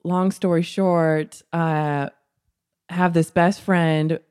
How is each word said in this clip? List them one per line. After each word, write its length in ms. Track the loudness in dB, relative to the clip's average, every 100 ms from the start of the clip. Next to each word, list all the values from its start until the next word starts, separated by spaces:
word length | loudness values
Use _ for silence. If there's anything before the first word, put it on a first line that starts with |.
long 260 | -4 0 0
story 300 | 0 0 0
short, 800 | -2 -2 0 2 2 0 -4 -12 -8
uh, 560 | -4 -2 0 -2 -2 -6 -10 _ _ _ _ _ _ -8
have 220 | -2 0
this 180 | 2 0
best 300 | 2 2 0
friend 580 | 0 0 2 0 -2 -4 -8